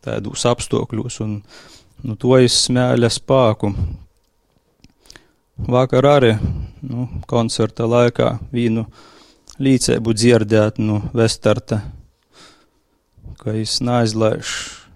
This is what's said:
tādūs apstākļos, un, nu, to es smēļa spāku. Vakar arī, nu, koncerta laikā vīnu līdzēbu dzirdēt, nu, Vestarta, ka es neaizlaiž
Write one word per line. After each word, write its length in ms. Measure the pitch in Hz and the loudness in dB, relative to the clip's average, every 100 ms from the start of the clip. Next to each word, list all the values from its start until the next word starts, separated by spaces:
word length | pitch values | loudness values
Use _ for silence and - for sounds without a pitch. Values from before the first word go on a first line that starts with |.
| - | -6
tādūs 400 | 113 104 - 120 | -6 -6 -2 -2
apstākļos, 720 | 107 - 117 - 110 123 - 107 | -2 -2 -4 -2 -6 -8 -8 -8
un, 100 | 104 101 - - - _ _ 120 | -8 -10 -20 -20 -20 _ _ -10
nu, 100 | 107 | -4
to 220 | 123 131 | 4 6
es 160 | 123 - - | 6 2 0
smēļa 440 | 123 127 123 117 | 0 2 2 0
spāku. 640 | - - 135 123 107 104 101 - - - _ _ _ _ _ _ _ _ _ _ - _ _ _ - | -2 0 2 2 0 -4 -4 -6 -8 -16 _ _ _ _ _ _ _ _ _ _ -20 _ _ _ -12
Vakar 500 | - 123 131 127 135 | -2 0 2 2 4
arī, 260 | 147 123 107 - - - - 135 | 6 4 2 -2 -6 -8 -12 -10
nu, 240 | 120 123 - - | -8 -8 -8 -4
koncerta 640 | 123 113 - 110 - 117 | -2 -2 -2 -4 -2 0
laikā 460 | 120 120 - 120 117 - | 4 2 2 -2 -2 -8
vīnu 320 | 123 120 113 110 - - - _ _ _ - | -4 -2 -2 -4 -12 -20 -20 _ _ _ -4
līdzēbu 540 | 135 131 - 120 117 110 | 0 2 2 0 0 2
dzirdēt, 640 | 120 117 107 110 107 - | 4 4 4 2 2 0
nu, 220 | 107 104 104 117 | -2 -2 -2 0
Vestarta, 640 | 113 - - 107 - 110 104 - - _ _ _ - _ _ _ _ _ _ _ - - | 0 0 0 0 -2 -6 -6 -16 -20 _ _ _ -20 _ _ _ _ _ _ _ -20 -12
ka 140 | - 110 | -8 -6
es 240 | 110 - | -4 -4
neaizlaiž 680 | 120 120 113 110 110 - - - - - - | 0 2 2 2 0 0 -6 -10 -10 -16 -20